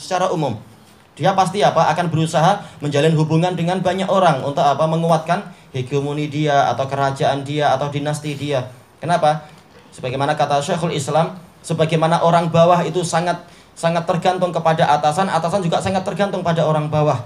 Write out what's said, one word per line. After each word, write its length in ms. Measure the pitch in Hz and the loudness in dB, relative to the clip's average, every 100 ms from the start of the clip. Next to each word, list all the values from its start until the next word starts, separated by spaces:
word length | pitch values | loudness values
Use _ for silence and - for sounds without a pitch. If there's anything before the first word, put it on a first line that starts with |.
secara 320 | - 185 185 | -4 -2 0
umum. 240 | 175 139 110 - - - - _ | 0 -2 -4 -12 -20 -20 -20 _
Dia 160 | - 175 190 | -2 0 2
pasti 240 | 185 202 | 0 2
apa? 320 | 160 160 131 | 2 4 2
Akan 160 | 165 170 | 0 0
berusaha 480 | 156 160 165 170 202 - - | 0 0 2 2 2 -4 -8
menjalin 320 | 147 143 156 | -2 2 2
hubungan 400 | 156 156 160 180 | 2 2 2 0
dengan 240 | 175 170 185 | 0 -2 0
banyak 320 | 180 190 185 | -2 -2 0
orang 320 | 190 175 156 | 4 4 2
untuk 240 | 139 143 143 | -2 0 2
apa? 160 | 139 160 | 2 0
Menguatkan 560 | 165 165 160 165 185 - - - | 0 2 0 0 -4 -4 -18 -12
hegemoni 560 | 131 123 143 143 147 147 | -8 -4 -2 -2 -4 -4
dia 400 | 147 151 139 113 | -2 2 2 2
atau 160 | 127 135 | 0 -4
kerajaan 560 | 139 139 135 123 139 135 | -2 -2 0 -2 -2 -4
dia 240 | 147 143 | -2 0
atau 160 | 131 143 | 0 -2
dinasti 480 | 143 147 151 151 | -4 -4 -6 -6
dia. 320 | 135 147 135 110 - - - | -8 -4 -4 -6 -14 -20 -10
Kenapa? 480 | 151 170 151 156 - - - - - | -2 2 2 0 -6 -20 -20 -20 -20
Sebagaimana 480 | - 131 135 143 151 | -10 -8 -4 -2 0
kata 240 | 143 143 | 0 0
Syekhul 320 | 185 170 170 | 0 -2 -2
Islam, 400 | 139 - 151 180 - - - - | -4 -2 0 0 -4 -20 -18 -6
sebagaimana 560 | 160 160 160 160 170 | -2 0 2 2 2
orang 260 | 170 170 170 | 2 2 2
bawah 300 | 165 170 175 165 | 4 6 4 2
itu 160 | 175 | -2
sangat, 400 | 170 165 175 - - - - | -2 -2 -2 -4 -8 -20 -20
sangat 320 | - 170 170 165 | -4 -2 -2 -2
tergantung 480 | 175 185 185 180 | -2 0 0 -2
kepada 320 | 165 165 160 160 | 0 0 2 2
atasan, 400 | 147 151 160 190 | 2 2 0 0
atasan 340 | 160 165 202 | 0 0 0
juga 220 | 170 - | 0 -2
sangat 240 | 190 190 196 | 0 -2 -2
tergantung 400 | 170 202 185 175 | -2 -2 -2 -2
pada 160 | 165 | 0
orang 240 | 151 151 151 | 2 0 0
bawah. 320 | 151 151 120 | 0 2 0